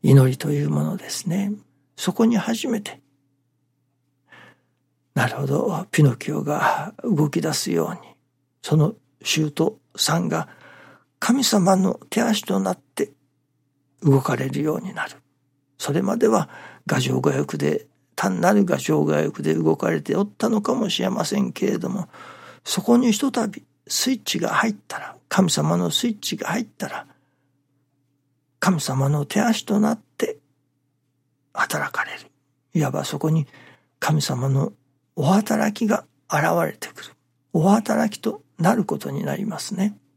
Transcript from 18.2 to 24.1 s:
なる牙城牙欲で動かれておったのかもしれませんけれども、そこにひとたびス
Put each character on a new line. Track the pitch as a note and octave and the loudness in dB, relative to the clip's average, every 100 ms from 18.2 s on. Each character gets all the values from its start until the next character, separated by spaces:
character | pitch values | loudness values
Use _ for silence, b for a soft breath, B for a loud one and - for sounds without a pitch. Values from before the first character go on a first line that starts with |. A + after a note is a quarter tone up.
| - F#3 | -2 2
な | F3 | 4
る | G#3 | 4
牙 | F#3 C#3+ | 4 0
城 | - D3+ D3+ | 0 0 2
牙 | D3+ | 2
欲 | D#3 D#3 | 0 -2
で | D3+ | -2
動 | D#3+ D#3+ D#3 | 0 2 2
か | - | 0
れ | D#3 | -2
て | C#3+ - | -2 -2
お | |
っ | G#3 | -2
た | - A3+ | -2 -2
の | A3 | 0
か | G#3 | 0
も | B3+ G3 | -2 -2
し | - | -2
れ | F#3+ | -2
ま | F#3 | -2
せ | D#3+ - | -2 -2
ん | - | -2
け | - G3 | -2 -2
れ | - | -2
ど | F#3 | -4
も、 | F#3+ - B B B B B | -6 -8 B B B B B
そ | - - | -6 -4
こ | G#3+ A#3+ | 2 4
に | B3+ | 4
ひ | G#3 | 2
と | C#4 | 0
た | A#3+ A3 | -2 -4
び | - _ _ - | -6 _ _ -8
ス | - - | -4 -2